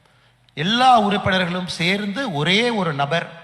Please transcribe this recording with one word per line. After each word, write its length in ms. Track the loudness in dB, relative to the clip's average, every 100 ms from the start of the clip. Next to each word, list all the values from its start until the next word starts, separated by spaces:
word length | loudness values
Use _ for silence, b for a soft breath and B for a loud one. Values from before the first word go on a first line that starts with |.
| b b b b b
எல்லா 440 | -6 -2 2 6 6
உறுப்பினர்களும் 720 | 4 0 0 0 0 -4 -6
சேர்ந்து 640 | -4 -2 -2 -2 -4 -4
ஒரே 360 | -2 0 2 2
ஒரு 220 | 0 -2
நபர் 340 | -2 -2 -2 -4 -14